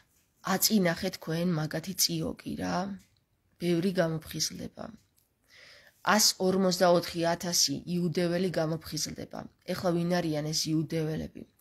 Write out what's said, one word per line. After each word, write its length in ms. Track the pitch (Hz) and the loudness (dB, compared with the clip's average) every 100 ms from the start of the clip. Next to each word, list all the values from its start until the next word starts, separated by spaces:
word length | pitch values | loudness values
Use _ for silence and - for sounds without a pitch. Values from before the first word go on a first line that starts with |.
| - _ _ _ | -20 _ _ _
აწინახე 680 | - 190 - 214 175 170 185 | -2 0 4 4 2 0 -4
თქვენ 380 | - - 165 180 | -6 -6 -2 0
მაგათი 440 | 156 151 160 196 | 0 -2 -6 -6
წიოკი 580 | - - 160 165 - - | -2 0 0 -4 -8 -10
რა, 220 | - 180 175 196 190 _ _ _ _ _ - | -6 -4 -4 -4 -10 _ _ _ _ _ -6
ბევრი 300 | 175 165 190 | 0 0 0
გამოფხიზლება. 920 | 180 165 160 - 156 - 180 - - - - _ _ _ _ _ - - - - _ | 0 0 -2 -6 -6 -6 -6 -12 -12 -14 -16 _ _ _ _ _ -20 -20 -20 -20 _
ას 220 | 165 214 - - | 4 6 4 4
ორმოცდაოთხი 840 | 185 190 185 180 180 175 170 170 | 2 4 4 6 6 6 2 -2
ათასი 500 | 165 170 175 175 - 139 | 0 0 0 2 2 0
იუდეველი 680 | 160 175 175 180 170 175 190 | -4 -2 0 0 0 0 0
გამოფხიზლდება. 920 | 165 160 165 - 151 - - - - - _ | 0 0 -2 -6 -6 -6 -8 -10 -12 -14 _
ეხლა 260 | - 185 185 | -8 -2 0
ვინ 200 | 170 170 | 2 2
არიან 340 | 175 165 151 151 | 2 0 -2 -2
ეს 140 | 160 | -2
იუდეველები? 800 | 156 156 156 165 156 160 156 - - _ | 0 0 0 -2 -2 -4 -8 -12 -20 _